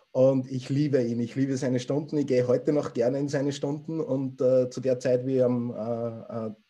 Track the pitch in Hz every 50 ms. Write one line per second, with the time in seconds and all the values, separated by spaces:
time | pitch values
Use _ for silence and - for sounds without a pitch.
0 | _ _ - 127 127 135 135 131 123 127 135 127 - - 139 139 151 147 131 131
1 | 120 117 117 117 120 107 - 135 135 135 135 127 143 123 127 123 127 - 139 147
2 | 139 - 156 147 139 143 127 127 - - 123 123 - - 151 147 139 - - 123
3 | - 127 139 139 143 139 147 139 139 143 139 - - 143 147 151 151 - 160 160
4 | 151 135 135 135 135 131 131 - 131 127 131 127 127 127 - 131 123 127 127 127
5 | - 131 123 123 123 135 135 127 127 123 123 120 120 120 117 - 107 117 120 117
6 | 117 117 113 113 - - 110 117 113 110 104 _ _